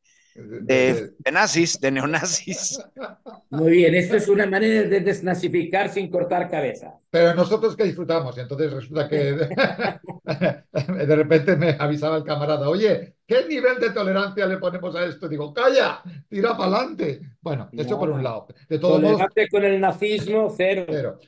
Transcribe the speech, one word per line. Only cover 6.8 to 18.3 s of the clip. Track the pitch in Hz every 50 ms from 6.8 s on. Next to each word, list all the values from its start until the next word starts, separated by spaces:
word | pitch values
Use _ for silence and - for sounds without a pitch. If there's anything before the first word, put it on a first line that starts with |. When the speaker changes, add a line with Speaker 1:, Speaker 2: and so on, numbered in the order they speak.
| - - - _ _ -
Speaker 1:
Pero | - 165 170 170 170
nosotros | 175 175 180 214 214 220 220 -
que | - 208
disfrutamos, | 180 151 175 165 165 165 165 139 123 123
y | 127
entonces | 123 120 143 135 160 143 135
resulta | 135 - - 151 156 147 151
que | 156
<laughs> | 147 139 139 139 160 156 147 185 262 262 - - - 233 - - - - - 175 - - 170 151 - 180 151 - - _ _ - - 139 - 185 - 147
de | 139 156
repente | 151 151 151 165 151 143 196 175
me | 147 175 165 139 -
avisaba | 147 147 151 147 151 156 160
el | 156 143
camarada, | 156 151 139 147 147 151 143 139 147
"Oye, | 170 202 220 208 165 - - - _ _ _
¿qué | - 226 254 269
nivel | 330 302 247 254 254 254 247
de | 226 220
tolerancia | 185 214 202 190 190 196 202 196 196 208 196
le | 185 190
ponemos | 185 185 180 175 180 170 180 156
a | 170 180
esto?". | 170 143 - 185
Digo, | 156 151 147 147 147 -
"Calla, | 233 247 269 277 262 220 - - - - 180 160 139 - -
tira | 208 196 214 240 -
pa'lante". | - 190 185 196 233 262 330 320 - 302 147 127 - - 135 - _
Bueno, | - 170 143 123 98 -
eso | - 135 147 123
Speaker 3:
No. | 139 143
Speaker 1:
por | 185 156
un | 143 135 131
lado. | 120